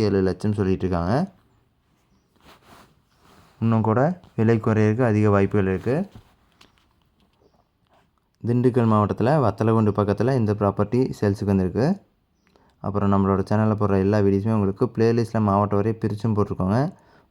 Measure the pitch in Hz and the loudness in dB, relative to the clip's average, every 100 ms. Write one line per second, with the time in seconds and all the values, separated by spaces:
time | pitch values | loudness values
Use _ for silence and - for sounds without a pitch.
0 | 104 98 92 90 107 104 95 90 92 87 | 2 2 0 -2 -2 -2 0 -2 -2 -2
1 | 85 131 190 - _ _ _ _ _ _ | -2 -2 -4 -10 _ _ _ _ _ _
2 | _ _ _ _ - - _ - - _ | _ _ _ _ -20 -20 _ -20 -20 _
3 | _ _ _ _ _ - 113 113 110 110 | _ _ _ _ _ -4 0 0 2 2
4 | 151 180 - - 113 117 113 107 107 110 | 0 -2 -8 -2 2 2 2 2 2 2
5 | 123 104 107 101 98 107 95 92 110 147 | 0 2 2 2 2 0 0 -2 -2 -4
6 | 196 - - _ _ _ _ _ _ _ | -4 -12 -20 _ _ _ _ _ _ _
7 | _ _ _ _ _ _ _ _ _ _ | _ _ _ _ _ _ _ _ _ _
8 | _ _ _ _ 110 123 123 120 113 107 | _ _ _ _ -4 0 2 2 2 2
9 | 98 101 113 156 113 104 110 113 104 101 | 0 0 0 2 0 0 0 2 2 0
10 | 101 98 117 131 107 107 101 101 101 123 | 0 0 0 0 0 0 0 -2 -2 -2
11 | 131 - 104 101 101 98 90 90 147 196 | -2 -2 -2 -2 0 0 0 0 -2 -2
12 | _ _ _ _ _ _ _ _ 101 101 | _ _ _ _ _ _ _ _ -6 -2
13 | 98 98 98 95 95 107 110 107 101 98 | 0 2 2 0 0 0 0 0 0 0
14 | 95 104 98 98 110 110 98 - 117 - | 2 2 2 0 0 0 0 -2 -4 0
15 | 113 117 110 113 104 98 104 101 107 110 | 0 0 -2 -2 0 2 0 0 -2 -2
16 | 107 104 113 104 98 92 92 113 165 - | -6 -4 -2 -2 -2 -2 -2 -2 -2 -8
17 | _ _ _ | _ _ _